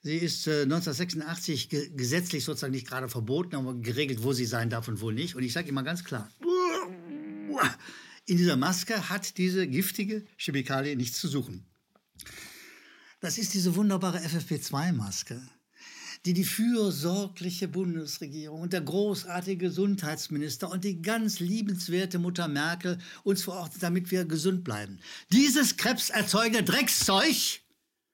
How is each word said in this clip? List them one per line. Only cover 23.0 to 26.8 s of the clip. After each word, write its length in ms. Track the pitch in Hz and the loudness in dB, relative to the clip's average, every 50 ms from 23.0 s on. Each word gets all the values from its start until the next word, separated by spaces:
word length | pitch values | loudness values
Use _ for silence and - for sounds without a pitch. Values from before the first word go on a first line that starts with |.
| 175 - - - _ | -6 -14 -18 -6 _
uns 200 | 202 196 190 - | 0 0 2 0
verordnet, 400 | - 175 180 175 160 - - 180 | -4 -6 -8 -8 -10 -8 -4 0
damit 280 | 175 175 185 180 180 | 2 2 2 0 2
wir 140 | 185 185 180 | 0 0 2
gesund 400 | 156 160 160 147 190 185 180 180 | 2 0 2 2 2 2 2 -2
bleiben. 340 | 151 110 104 104 98 98 90 - - - - - _ | -2 -4 -4 -4 -8 -10 -14 -16 -16 -16 -18 0 _
Dieses 460 | 175 240 277 294 233 202 - - - | 8 8 8 8 8 6 6 4 4
krebserzeugende 880 | - - 233 254 240 - - - 220 202 - - 208 226 233 220 233 196 | 2 2 2 2 2 0 0 0 0 2 4 4 4 4 6 4 4 4
Dreckszeug 1000 | - 180 262 | 4 4 4